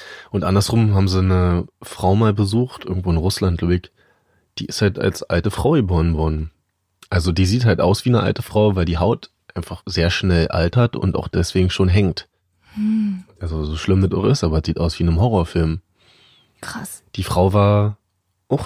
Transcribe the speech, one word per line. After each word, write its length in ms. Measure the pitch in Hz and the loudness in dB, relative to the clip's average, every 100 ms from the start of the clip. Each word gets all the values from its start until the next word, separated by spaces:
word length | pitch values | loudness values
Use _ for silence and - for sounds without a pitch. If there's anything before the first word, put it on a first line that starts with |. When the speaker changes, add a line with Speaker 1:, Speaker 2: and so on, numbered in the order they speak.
| - - - | -20 -20 -8
Speaker 1:
Und 140 | 101 | -4
andersrum 500 | 87 98 98 113 110 | 0 0 2 2 2
haben 140 | 98 95 | 2 2
sie 100 | 92 | 2
eine 480 | 92 92 90 87 87 _ | 2 2 2 0 -2 _
Frau 320 | - - 92 | -20 -4 0
mal 180 | 101 110 | 2 2
besucht, 520 | 101 98 113 127 - | 2 0 0 -2 -6
irgendwo 260 | - 92 92 | -8 -6 -2
in 60 | 82 | 0
Russland, 420 | 87 - 98 85 | 0 0 -2 0
glaub 140 | 87 | 0
ich. 180 | 90 - _ _ _ _ _ _ - | -2 -4 _ _ _ _ _ _ -14
Die 80 | - | -10
ist 140 | - | -2
halt 200 | 104 - | -2 0
als 240 | 95 - | -4 -4
alte 260 | - 87 101 | -4 0 0
Frau 220 | - 135 | 0 0
geboren 420 | 160 95 85 82 80 | 2 2 2 2 0
worden. 360 | 78 78 78 _ _ _ _ _ - | 0 -2 -6 _ _ _ _ _ -4
Also 220 | 95 82 | -2 0
die 140 | 85 92 | 0 2
sieht 180 | 120 | 2
halt 160 | 117 85 | 2 2
aus 240 | 87 101 | 2 0
wie 60 | 127 | 2
eine 100 | 117 | 0
alte 220 | 98 101 | 0 -4
Frau, 340 | - 107 107 95 | -4 2 2 2
weil 80 | |
die 140 | 85 82 | 0 0
Haut 320 | 90 120 - _ _ - | 0 -2 -6 _ _ -10
einfach 260 | - 92 - | -10 -12 -8
sehr 240 | 90 85 | -2 0
schnell 360 | - 95 85 82 | 0 0 2 0
altert 460 | - 85 123 120 | 0 0 2 0
und 220 | - 98 - | 0 -4 -2
auch 100 | - | -4
deswegen 440 | - - 92 90 | -2 -2 0 0
schon 180 | - 92 | 2 2
hängt. 400 | 98 95 80 - _ _ _ _ 214 | 4 2 -2 -10 _ _ _ _ -4
Speaker 2:
Hm. 460 | 214 220 208 185 185 - | -2 0 -2 -4 -10 -10
Speaker 1:
Also 240 | 87 80 | -6 -4
so 120 | 76 78 | -4 -4
schlimm 240 | - 95 | 0 2
das 100 | 95 | 2
auch 120 | - | 2
ist, 200 | 104 139 | 0 2
aber 140 | 85 80 | 2 0
es 40 | - | -2
sieht 120 | - | -2
aus 200 | 85 - | -2 0
wie 40 | |
in 60 | 85 | 0
einem 100 | 82 | 2
Horrorfilm. 600 | 120 101 82 87 82 80 - _ _ _ _ _ _ _ | 2 2 0 0 0 -2 -8 _ _ _ _ _ _ _
Speaker 2:
Krass. 420 | - 233 - - _ - | -16 -14 -14 -16 _ -8
Speaker 1:
Die 60 | |
Frau 280 | 90 90 95 | -4 2 2
war, 440 | 104 101 104 104 104 _ _ _ _ - | 4 4 4 0 -4 _ _ _ _ -6
oh, 100 | 147 | -4